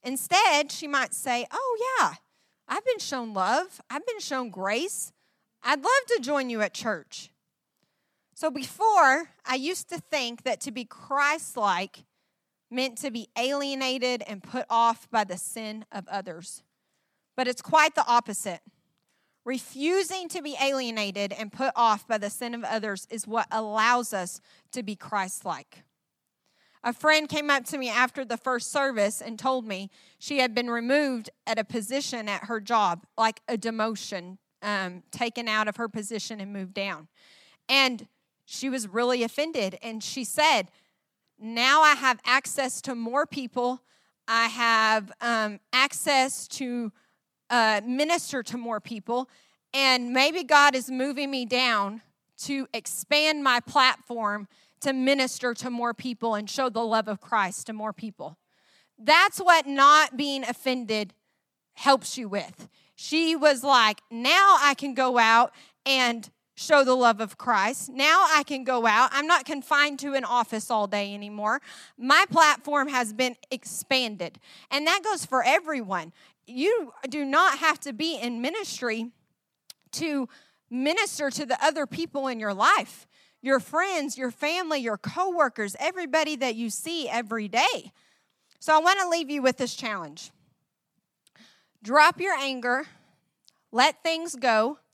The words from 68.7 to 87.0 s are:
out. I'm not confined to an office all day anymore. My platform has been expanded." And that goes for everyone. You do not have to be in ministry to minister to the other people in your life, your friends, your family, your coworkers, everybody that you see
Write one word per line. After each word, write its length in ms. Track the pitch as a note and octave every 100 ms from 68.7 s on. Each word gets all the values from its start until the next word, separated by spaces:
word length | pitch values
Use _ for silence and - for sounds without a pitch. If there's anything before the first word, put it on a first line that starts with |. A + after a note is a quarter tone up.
| B3+
out. 240 | A#3 G#3+ B3+
I'm 120 | C#4
not 200 | D#4 E4+
confined 540 | C4 C#4+ - C#4+ D4 C#4
to 140 | C#4+
an 100 | C4+
office 460 | A3+ B3 A3+ A3 -
all 160 | A3
day 280 | G3+ G#3 G3+
anymore. 460 | G#3 G#3 G#3 G#3+ C4 - - - -
My 300 | B3 D#4 G4
platform 580 | E4 D4+ C#4 - C#4+ C#4
has 240 | C4 A3+
been 220 | G#3+ B3+ A#3+ -
expanded." 920 | B3+ - - - C4 A#3+ G3+ E3+ - - - -
And 160 | C#4
that 180 | D#4 G4
goes 220 | F4+ F#4+
for 180 | - C4
everyone. 680 | B3+ D#4+ D#4 C#4+ G3+ F#3 D#3+ _ _ _
You 480 | - B3 E4+ A#4 C#4 - C4+
do 160 | D4
not 320 | C#4 D4 F#4 C#4
have 220 | D#4+ D4+
to 120 | C#4+
be 220 | G#3+ D#4+
in 260 | C4+ A#3+ A#3
ministry 720 | B3+ G#4 G4+ - A#3+ A3 A#3 _ _ _ _ _ _ - _
to 360 | - D#4+ C#4+ B3 - _ _ _
minister 640 | B3 C#4 F#4 G4+ - C#4+
to 160 | C#4 C#4
the 160 | B3+
other 240 | D4+ D4+ C#4
people 400 | C#4 E4 C#4 C4+
in 120 | A3+
your 140 | G#3+
life, 540 | G3 B3+ G#4 - - _ _ _ _
your 200 | C4 C4+
friends, 580 | - D#4 G4 F4 C#4+ B3+
your 140 | B3+
family, 480 | - D4 F4 F4 D4
your 180 | A#3 G#3
coworkers, 800 | - E4+ F#4+ F4 C4 - G#3 -
everybody 560 | D4+ F#4 E4 D#4 D#4 D4
that 180 | B3+
you 160 | A3+ A#3
see 360 | - D#4+ E4+